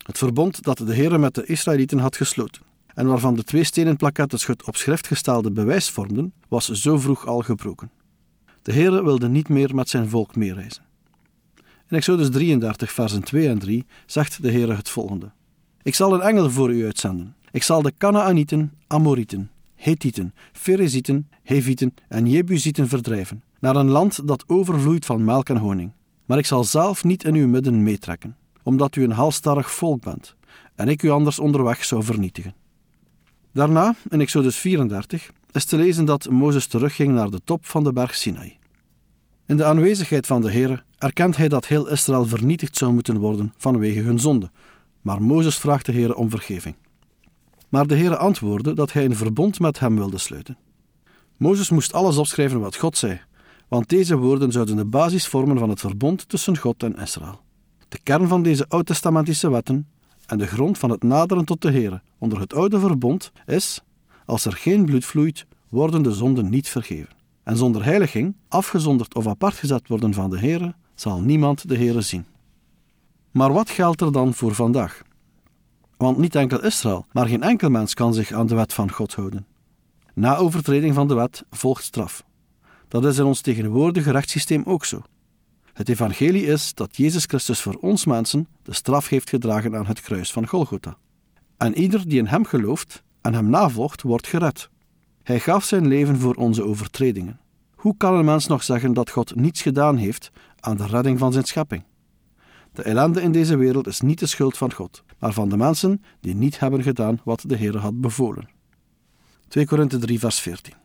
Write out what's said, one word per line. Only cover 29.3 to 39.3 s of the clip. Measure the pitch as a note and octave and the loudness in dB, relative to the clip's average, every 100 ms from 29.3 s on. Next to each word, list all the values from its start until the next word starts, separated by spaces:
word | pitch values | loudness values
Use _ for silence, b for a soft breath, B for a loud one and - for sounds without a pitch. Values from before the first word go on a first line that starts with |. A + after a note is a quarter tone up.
| - D3+ C#3+ - | 0 0 0 -2
volk | - E3+ C3 | -4 -2 -2
bent | F#2+ - - _ b b b | -6 -14 -16 _ b b b
en | - A2 | -4 -2
ik | D3+ | 2
u | D#3 | 2
anders | D3 D3 - | 4 2 2
onderweg | D3 C#3+ A#2+ B2 | 0 2 2 -2
zou | - A#2 | -2 -2
vernietigen." | A2 A2 F#2 - F#2+ - _ _ _ _ _ _ _ _ _ | -2 -2 -4 -6 -14 -16 _ _ _ _ _ _ _ _ _
Daarna, | C3+ D3 D#3+ G#3 A3+ - | 0 4 4 4 0 -2
in | D3+ | 0
Exodus | C#3 D3+ C3 - | 2 2 2 0
vierendertig, | F#3 F3 A#2 G2+ - E3 - - _ | 0 0 0 -2 -6 -10 -10 -20 _
is | C#3 | -6
te | - D#3+ | 0 2
lezen | F3 E3 | 2 4
dat | D3+ C#3+ - | 2 2 2
Mozes | B2+ D3 C#3 - | 2 4 2 0
terugging | A#2 C#3+ - C#3 | 0 0 0 2
naar | B2 G#2 | 2 0
de | F#2 | -4
top | - E3+ - | -4 -6 -4
van | D#3 | -2
de | D3 | 0
berg | B2+ B2 | 0 -4
Sinaï. | - G#2+ - F2+ - _ _ _ _ _ _ _ | -4 -6 -6 -10 -20 _ _ _ _ _ _ _